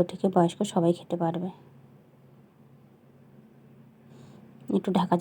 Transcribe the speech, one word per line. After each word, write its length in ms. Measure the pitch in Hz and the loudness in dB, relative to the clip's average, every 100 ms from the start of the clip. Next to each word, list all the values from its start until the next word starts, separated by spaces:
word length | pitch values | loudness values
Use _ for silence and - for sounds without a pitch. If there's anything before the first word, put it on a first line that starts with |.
| 175 | 0
থেকে 160 | 185 190 | -2 0
বয়স্ক 240 | 185 170 - 208 | 2 2 0 -4
সবাই 200 | 185 170 175 | 2 2 0
খেতে 180 | - 175 | -4 -4
পারবে। 280 | 165 170 180 - - - - - - - - - - _ - - - - - - - - - - - - - - - - - - - - - 196 | -4 -4 -8 -12 -20 -20 -20 -20 -20 -20 -20 -20 -20 _ -20 -20 -20 -20 -20 -20 -20 -20 -20 -20 -20 -20 -20 -20 -20 -20 -20 -20 -20 -14 -2 0
একটু 140 | 202 180 | 2 2
ঢাকা 160 | 180 180 | 2 2